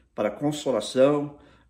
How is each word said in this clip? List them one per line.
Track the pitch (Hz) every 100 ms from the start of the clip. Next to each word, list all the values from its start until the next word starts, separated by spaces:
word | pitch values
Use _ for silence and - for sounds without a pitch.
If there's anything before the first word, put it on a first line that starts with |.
| _ -
para | 107
consolação | - 147 147 139 120 107 127 139 147 147 - - _